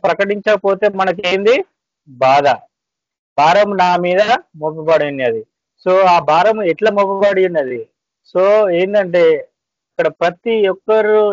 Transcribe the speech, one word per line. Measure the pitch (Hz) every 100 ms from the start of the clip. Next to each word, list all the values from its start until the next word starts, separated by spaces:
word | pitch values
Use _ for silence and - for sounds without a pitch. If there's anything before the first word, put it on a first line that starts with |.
| 196
ప్రకటించకపోతే | 170 196 208 214 202 196 190 208
మనకేంది? | 190 190 180 185 190 202 269 370 _ _ _ _
బాధ. | 127 131 143 143 117 - _ _ _ _ _ _ -
భారం | 151 190 202 196
నా | 180 175
మీద | 175 180 208 254 - 156
మోపబడి | 156 160 156 156 147
ఉన్నది. | 139 123 113 - _ _ _ 185
So | 185 185
ఆ | 175
భారం | 147 160 196 220
ఎట్లా | 185 160 214
మోపబడి | 202 196 196 202 190 185
ఉన్నది? | 165 131 123 110 _ _ _ _ 175
So | 190 214 202
ఏంటంటే | 170 190 208 190 175 165 147 - _ _ _ _
ఇక్కడ | - 160
ప్రతి | - 170 175 233 226 190
ఒక్కరు | 190 - 220 214 214 208